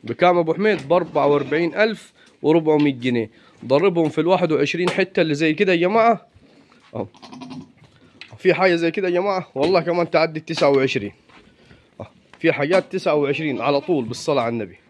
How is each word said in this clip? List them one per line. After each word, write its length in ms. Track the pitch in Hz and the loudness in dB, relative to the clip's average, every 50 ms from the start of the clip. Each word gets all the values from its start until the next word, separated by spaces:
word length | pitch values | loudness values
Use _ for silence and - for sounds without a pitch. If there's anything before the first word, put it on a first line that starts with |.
| - | -8
بكام 320 | 113 117 - 175 180 180 | -10 -2 2 2 4 4
يا 40 | 175 | 2
ابو 140 | 170 160 160 | 0 0 -2
حميد؟ 340 | 175 202 214 202 156 135 135 | 0 0 0 0 -2 0 0
بأربعة 380 | 165 180 170 - - 151 139 | 0 0 0 0 -2 0 2
وأربعين 480 | 143 147 143 139 127 147 160 170 165 151 | 2 2 2 0 -2 -2 0 0 -2 0
ألف 380 | 190 214 226 214 - - - _ _ _ _ _ _ | 0 0 0 0 -6 -12 -20 _ _ _ _ _ _
وربعمية 500 | - 143 160 170 160 156 156 151 147 147 | 2 2 2 4 4 2 2 4 2 2
جنيه. 380 | 135 120 117 131 120 117 110 104 _ _ _ _ _ _ - | 0 -2 -2 0 0 0 -2 -4 _ _ _ _ _ _ -2
ضربهم 440 | 120 131 143 175 196 175 170 160 151 | 0 2 4 4 2 2 2 -2 0
في 120 | - 156 | 0 -2
الواحد 320 | 156 170 190 180 180 160 | 2 2 2 2 2 0
وعشرين 380 | 156 135 147 143 - 170 180 170 | 0 0 0 -2 -2 -2 -2 -2
حتة 320 | - - 190 - - - | 0 -2 -2 0 0 0
اللي 120 | 175 160 147 | 0 0 0
زي 200 | 143 165 156 151 | 0 0 0 0
كده 180 | - 202 185 | 0 2 2
يا 60 | 180 170 | 2 2
جماعة. 480 | 170 185 214 226 220 233 220 - - _ _ _ _ _ _ - _ _ _ _ _ - - | 2 2 2 4 4 4 2 0 -4 _ _ _ _ _ _ -20 _ _ _ _ _ -14 -10
أهو. 100 | 110 - - _ - - - - - - - - - - _ _ _ - _ _ _ _ _ _ - - - - - | -10 -10 -10 _ -20 -20 -20 -20 -20 -18 -16 -16 -18 -18 _ _ _ -20 _ _ _ _ _ _ -20 -20 -20 -20 0
في 160 | - 185 165 | 2 2 2
حاجة 200 | 160 190 190 175 | 4 2 2 2
زي 160 | 170 170 165 | 2 0 -2
كده 180 | 160 214 190 185 | -2 -2 -2 0
يا 40 | |
جماعة، 360 | 175 175 190 202 190 185 165 - _ | -2 0 0 0 -2 -4 -6 -6 _
والله 260 | 131 143 165 190 175 | -2 0 2 2 2
كمان 300 | 151 170 170 175 170 - | 0 0 -2 -2 -2 2
تعدي 280 | - 160 160 165 156 156 | 2 2 2 2 -2 -10
التسعة 320 | 156 - 165 - 160 143 | -10 -8 -2 2 2 4
وعشرين. 420 | 139 135 135 131 - 123 98 101 - _ _ _ - - _ _ _ _ _ _ - _ _ _ _ - | 4 4 2 0 -2 -4 -6 -6 -12 _ _ _ -20 -20 _ _ _ _ _ _ -20 _ _ _ _ -18
أه. 60 | - - _ _ _ _ - - | -18 -18 _ _ _ _ -16 -4
في 140 | - 165 | -4 -4
حاجات 400 | - 131 143 151 185 185 185 - | -4 -4 -4 -2 -2 -2 -2 -4
تسعة 220 | - 190 - 175 156 | -10 -6 -4 -2 -2
وعشرين 460 | 151 143 139 143 147 160 151 127 - | 0 -2 -2 -4 -4 -4 -6 -6 -4
على 200 | 113 139 147 139 | -2 -2 -2 -2
طول 240 | 139 - 175 143 120 | -2 -2 -4 -4 -4
بالصلاة 380 | 110 120 - - - - 117 | -6 -10 -8 -4 -2 -2 -2
على 100 | 117 117 | -2 -2
النبي. 240 | 117 117 104 90 82 _ _ | -4 -6 -8 -10 -14 _ _